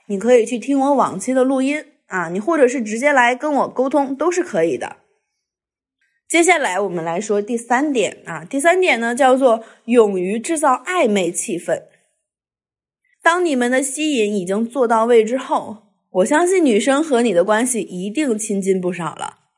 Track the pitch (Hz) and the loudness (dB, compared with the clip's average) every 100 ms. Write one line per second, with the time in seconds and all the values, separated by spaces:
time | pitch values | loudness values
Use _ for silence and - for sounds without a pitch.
0 | - 202 220 247 214 247 208 277 269 277 | -8 -4 4 4 4 -4 -2 0 2 2
1 | 170 175 254 262 254 269 262 302 302 _ | 0 -2 -2 0 2 0 -2 -4 -8 _
2 | _ 190 165 180 269 320 254 269 214 226 | _ -6 -4 -6 -2 2 2 2 -4 -2
3 | 285 277 240 254 302 277 160 - 262 294 | 2 4 2 0 -2 -2 -2 -2 0 0
4 | 269 269 320 359 339 185 165 127 - - | -2 -2 -2 -2 -2 0 0 -2 -8 -14
5 | _ _ _ _ _ _ _ _ _ _ | _ _ _ _ _ _ _ _ _ _
6 | _ _ _ 330 339 330 233 180 202 175 | _ _ _ 0 2 2 0 -2 -2 -4
7 | 165 170 214 208 208 233 240 247 302 262 | -4 -4 -2 -4 -2 -6 -2 -2 0 -2
8 | 170 - - 160 165 277 330 370 359 233 | -2 -6 -14 -14 -8 -2 2 2 2 0
9 | 233 240 262 254 262 226 - - - 240 | -2 2 2 4 4 2 -4 -18 0 4
10 | 208 190 185 226 226 320 294 254 - 370 | 4 2 -2 -4 -4 -2 0 0 -2 0
11 | 262 202 170 185 - 170 - 160 - _ | 2 2 0 -4 -6 -8 -4 -6 -6 _
12 | _ _ _ _ _ _ _ _ _ _ | _ _ _ _ _ _ _ _ _ _
13 | _ _ 330 349 349 262 240 262 269 - | _ _ 0 2 0 0 0 0 -2 -4
14 | 311 269 208 208 175 202 233 285 233 226 | -2 0 0 -2 -2 -2 -2 -2 2 2
15 | 233 240 220 262 262 285 - 214 _ _ | 4 4 4 -2 -2 -4 -4 -16 _ _
16 | _ 185 202 302 359 381 294 208 269 269 | _ 0 2 2 2 2 4 2 2 0
17 | 320 240 240 170 196 214 247 226 170 180 | 2 2 2 2 2 2 0 -4 -6 -6
18 | 196 240 294 214 - 196 190 190 180 180 | -6 -4 -2 -2 -2 -4 0 -2 -2 -4
19 | 160 - - - _ | -8 -8 -12 -14 _